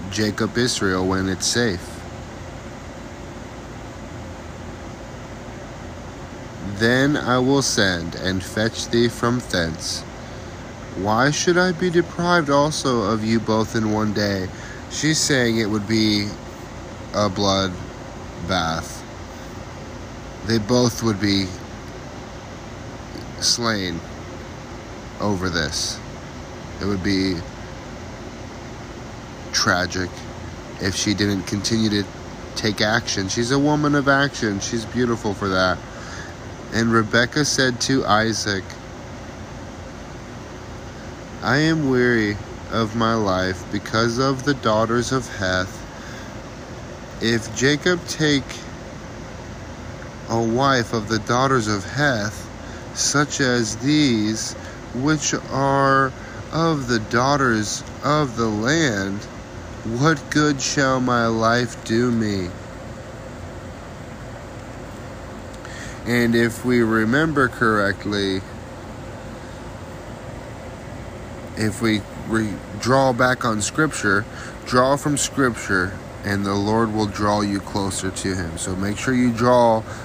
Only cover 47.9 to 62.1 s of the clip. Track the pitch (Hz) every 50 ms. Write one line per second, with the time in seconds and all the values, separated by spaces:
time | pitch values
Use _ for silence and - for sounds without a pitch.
47.9 | 180 170 - - - - 156 151 143 135 131 - - - - - - - - -
48.9 | - - - - - - - - - - - - - - - - - - - -
49.9 | - - - - - - - - 113 113 117 113 113 127 139 139 135 123 113 -
50.9 | 120 113 110 113 113 110 101 123 120 123 135 135 135 123 107 107 107 98 92 90
51.9 | 90 135 147 143 127 107 101 107 - - - - - - - - - - - -
52.9 | - - - - - 143 147 139 - - 139 127 123 120 113 104 110 110 123 143
53.9 | 151 151 147 131 117 107 104 107 110 110 - - - - - - - - - -
54.9 | - 123 131 151 156 147 - - 147 - - - - 135 135 139 139 139 139 135
55.9 | 135 135 135 131 - - - - - - - - - 156 165 165 160 143 127 120
56.9 | 120 110 107 98 120 120 127 139 147 139 135 123 113 107 107 104 - - - -
57.9 | - - - 135 147 151 147 127 110 117 117 110 107 104 110 127 156 165 160 131
58.9 | 104 98 95 98 98 104 - - - - - - - - - - - - - 110
59.9 | 117 120 143 160 160 - - - - 151 151 151 143 131 - - - 147 139 131
60.9 | 131 127 127 123 123 117 113 113 113 113 113 113 117 123 123 117 - - - -
61.9 | 113 117 123 123